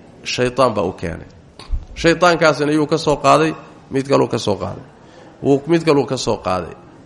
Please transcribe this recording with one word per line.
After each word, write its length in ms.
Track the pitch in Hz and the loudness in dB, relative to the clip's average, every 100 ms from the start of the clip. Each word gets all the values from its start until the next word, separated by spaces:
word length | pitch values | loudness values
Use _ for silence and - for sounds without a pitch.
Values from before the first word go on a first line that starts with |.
| - - | -20 -16
shaytaan 500 | - - 123 123 127 | -10 -2 -2 2 0
baa 80 | 107 | 2
u 80 | 90 | -4
keenay. 360 | 92 87 82 - - - - - - - | -4 -10 -10 -14 -20 -20 -20 -8 -6 -6
Shaytaankaasina 760 | - 165 165 175 165 160 139 147 | -2 0 4 2 4 2 2 0
yuu 140 | 156 147 | 0 0
ka 120 | 160 | 0
soo 180 | - 143 | 0 0
qaaday, 360 | 139 143 160 - - - - | 4 4 2 -2 -14 -20 -6
mid 180 | 135 135 | -6 0
kaluu 200 | 135 123 | 0 0
ka 100 | 117 | -2
soo 180 | 107 95 | -2 -4
qaaday. 280 | 92 101 - - - - - - | -4 -10 -16 -20 -20 -20 -20 -6
Wuu, 200 | 127 139 156 | 0 0 2
mid 180 | 170 | 0
kaluu 220 | 160 143 120 | 2 2 0
ka 100 | 127 | -4
soo 200 | - 101 | -2 -4
qaaday. 380 | 95 92 82 - - - | -2 -4 -6 -14 -20 -20